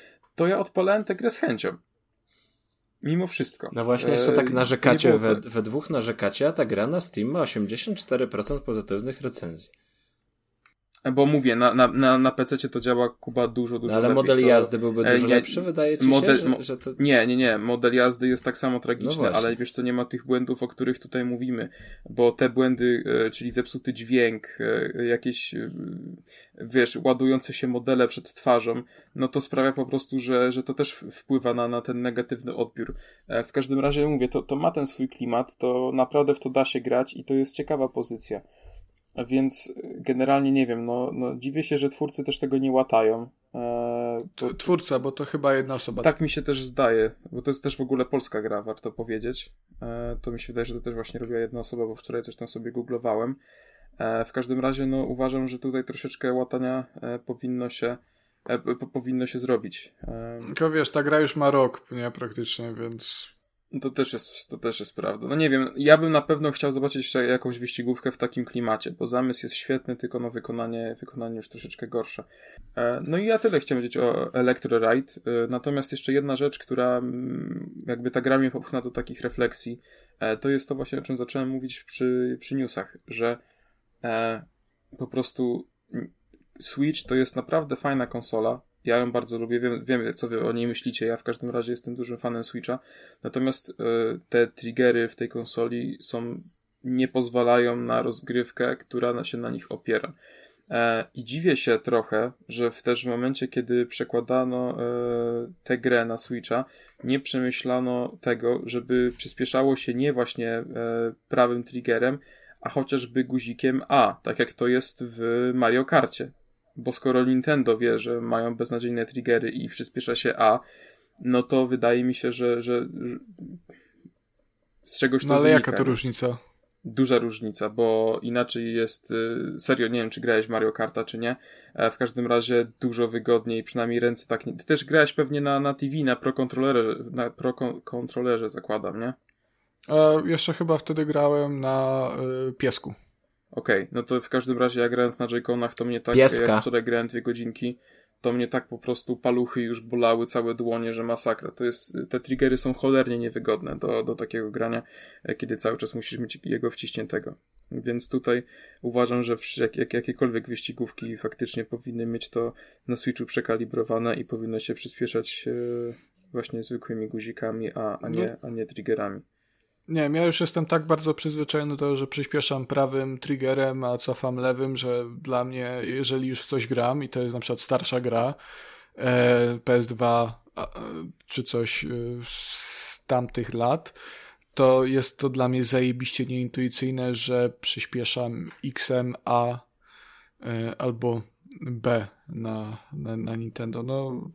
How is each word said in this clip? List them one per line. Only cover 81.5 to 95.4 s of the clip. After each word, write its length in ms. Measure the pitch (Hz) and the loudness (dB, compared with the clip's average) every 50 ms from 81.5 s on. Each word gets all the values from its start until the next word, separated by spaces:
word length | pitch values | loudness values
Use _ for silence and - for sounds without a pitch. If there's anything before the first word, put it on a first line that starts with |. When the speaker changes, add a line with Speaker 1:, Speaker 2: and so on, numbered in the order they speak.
| 131 131 131 127 - - - | -4 -6 -6 -8 -12 -12 -16
Speaker 1:
przy, 540 | - - - 127 127 127 127 123 123 123 - | -12 -6 -2 0 2 2 2 0 -2 -4 -6
przy 140 | - - 139 | -8 -4 -4
newsach, 440 | 139 131 120 - - 95 - - - _ | -2 -2 -2 -4 -8 -10 -10 -12 -20 _
że, 320 | - - - 117 117 120 120 _ _ _ _ _ _ _ _ _ _ _ _ - | -12 -6 -2 0 0 -2 -2 _ _ _ _ _ _ _ _ _ _ _ _ -6
e, 380 | 117 113 113 113 113 113 110 - - _ _ _ _ _ _ _ _ - - | -2 -2 0 0 -2 -2 -6 -10 -16 _ _ _ _ _ _ _ _ -12 -10
po 80 | 131 | -10
prostu, 600 | - - 127 123 - - - 127 120 120 - - _ _ _ _ _ - | -6 -2 -2 -2 -2 -2 -2 -2 -2 -2 -4 -6 _ _ _ _ _ -10
mm, 180 | 123 - - _ _ _ _ _ _ _ _ _ - | -10 -10 -10 _ _ _ _ _ _ _ _ _ -10
Switch 420 | - - - 131 143 151 151 - - - | -8 -6 -2 0 0 0 0 -2 -2 0
to 60 | 127 | 2
jest 220 | 131 131 - - | 2 2 0 -2
naprawdę 400 | 127 123 - 160 165 156 139 135 | -6 -4 0 0 0 0 -2 -6
fajna 300 | - - 143 139 131 123 | -4 -2 -2 -2 -2 -2
konsola. 540 | - - 120 117 - - 113 110 113 123 127 - _ _ _ - | -4 -6 -8 -8 -4 -2 0 0 0 -2 -4 -8 _ _ _ -2
Ja 120 | 117 117 | 2 2
ją 160 | 120 123 120 120 | 2 2 2 0
bardzo 260 | 120 - - 120 113 | -2 -2 -4 -4 -6
lubię, 220 | 117 113 120 120 | -4 -2 0 0
wiem, 240 | 120 123 120 113 113 | 0 0 -2 -2 -2
wiem, 300 | 123 131 123 113 113 110 | 0 0 0 0 -2 -6
co 140 | - - 117 | -6 -6 -4
wy 160 | 117 110 - | -2 -2 -2
o 80 | 113 120 | -2 -2
niej 140 | 117 120 | -2 -2
myślicie, 400 | 120 117 - - 123 - - 113 | -2 -4 -4 -6 -6 -4 -2 -2
ja 100 | 113 117 | -2 -2
w 60 | - - | -2 -4
każdym 280 | - 117 - - 120 | -6 -6 -6 -6 -6
razie 220 | 123 120 117 120 120 | -4 -4 -2 -4 -4
jestem 240 | 120 - 120 120 | -6 -8 -10 -8
dużym 220 | 123 120 120 120 117 | -8 -8 -8 -8 -8
fanem 260 | - 120 117 117 113 | -6 -6 -4 -4 -6
Switcha. 340 | - - 120 - - 123 131 _ _ - - - - _ _ - | -6 -8 -8 -6 -6 -6 -6 _ _ -20 -20 -20 -20 _ _ -10
Natomiast, 480 | 120 - 131 131 131 131 - - - | -6 -2 0 0 0 0 -2 -4 -8
e, 40 | - - 113 117 117 117 113 113 113 117 - - | -8 -4 -2 0 0 2 0 0 -2 -4 -4 2
te 180 | - 120 117 | 4 4 4
triggery 640 | 117 - - - 117 117 127 127 123 117 117 117 113 | 4 2 -8 -10 -4 2 4 6 6 6 4 2 0
w 80 | - | -2
tej 120 | - 120 113 | -6 -8 -6
konsoli 680 | - 117 | -6 -6